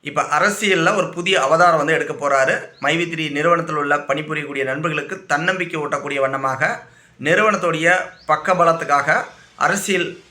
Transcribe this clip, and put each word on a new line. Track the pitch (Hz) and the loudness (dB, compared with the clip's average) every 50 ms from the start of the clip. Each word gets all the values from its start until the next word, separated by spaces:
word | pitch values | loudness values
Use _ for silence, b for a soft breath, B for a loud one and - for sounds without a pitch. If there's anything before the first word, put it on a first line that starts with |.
இப்ப | _ 147 135 151 | _ -6 -4 -4
அரசியல்ல | - - 147 151 175 208 202 - 226 202 190 170 160 180 214 | -2 0 0 0 2 0 0 0 0 2 2 4 2 2 2
ஒரு | 202 175 156 | 0 -2 -4
புதிய | 165 170 175 185 190 180 | -4 -6 -2 0 0 2
அவதாரம் | 135 135 156 165 175 175 165 156 | 2 2 4 4 6 4 4 4
வந்து | 143 156 160 | 2 2 0
எடுக்க | 147 147 147 151 | 0 0 -4 -6
போறாரு. | - 143 143 139 135 131 131 131 - - - - - | -4 -2 0 2 4 4 2 0 -2 -4 -12 -14 -4
மை | 135 143 156 170 175 | -2 0 0 0 0
வி | 165 165 | -4 -4
த்ரீ | 160 160 151 | -6 -6 -4
நிறுவனத்தில் | 143 143 151 170 170 170 165 165 156 | -4 0 2 2 2 2 0 -2 -4
உள்ள | 151 147 143 147 | -4 0 0 0
பணிபுரியக்கூடிய | 147 147 - 139 143 156 151 156 151 147 139 139 135 135 | -2 0 -2 -4 -4 -4 -6 -6 -6 -6 -6 -6 -4 -4
நண்பர்களுக்கு | 131 131 147 156 175 156 151 143 143 190 190 - | -4 -4 -4 -4 -4 -4 -4 -6 -6 -10 -12 -6
தன்னம்பிக்கை | - 151 147 165 180 185 175 180 165 170 156 | -4 -4 -2 0 -2 -2 -2 -4 -6 -4 -6
ஊட்டக்கூடிய | 147 135 156 139 143 143 143 139 | -4 -4 -4 -6 -6 -6 -2 -2
வண்ணமாக, | 135 135 135 135 135 131 131 127 151 185 233 - - b b b b b b b 117 | -2 0 -2 -2 -2 -4 -2 0 -2 -2 -2 -6 -10 b b b b b b b 0
நிறுவனத்துடைய | 147 170 190 214 214 202 185 170 170 160 156 160 170 180 185 180 - - - - - | 0 2 4 4 2 2 2 0 0 0 2 2 4 2 2 0 -6 -12 -18 -2 -2
பக்கபலத்துக்காக | 151 156 160 190 185 175 170 170 165 165 170 139 143 143 127 147 165 233 - - B B B B B | -2 0 2 0 2 4 4 4 4 2 0 2 2 2 2 2 0 0 0 -6 B B B B B
அரசியல் | B 135 156 185 202 - - 196 180 175 117 90 - - _ | B 0 0 0 0 -2 -2 0 0 0 -4 -6 -12 -20 _